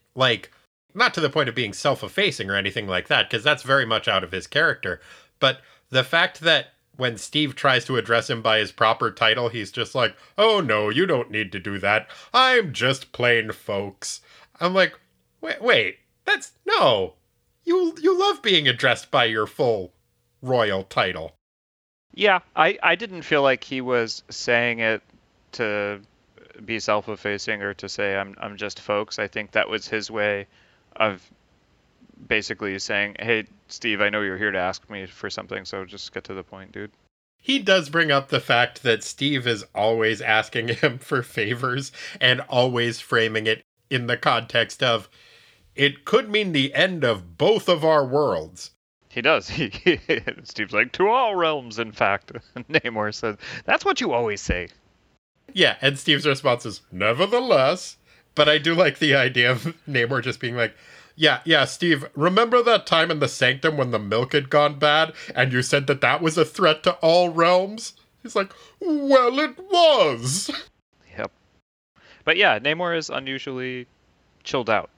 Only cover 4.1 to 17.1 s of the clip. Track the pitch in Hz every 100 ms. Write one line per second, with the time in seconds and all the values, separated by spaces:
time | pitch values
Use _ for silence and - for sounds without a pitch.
4.1 | 98 87 90 - 143 160 131 - - -
5.1 | - _ _ 135 127 _ _ _ 131 127
6.1 | 165 185 - 165 147 - _ _ - 127
7.1 | 110 - 151 147 - 143 127 120 127 107
8.1 | 117 110 117 110 110 101 - 110 113 117
9.1 | - 113 117 120 110 95 - 110 131 113
10.1 | - - - 220 208 143 107 104 120 185
11.1 | 135 - 107 101 98 101 101 98 110 -
12.1 | - - 247 262 247 185 127 123 135 -
13.1 | - 120 117 110 - - 101 101 - -
14.1 | - _ - _ _ 175 190 180 - _
15.1 | _ _ _ 320 - 226 160 95 - _
16.1 | _ - 415 - _ - 415 165 107 92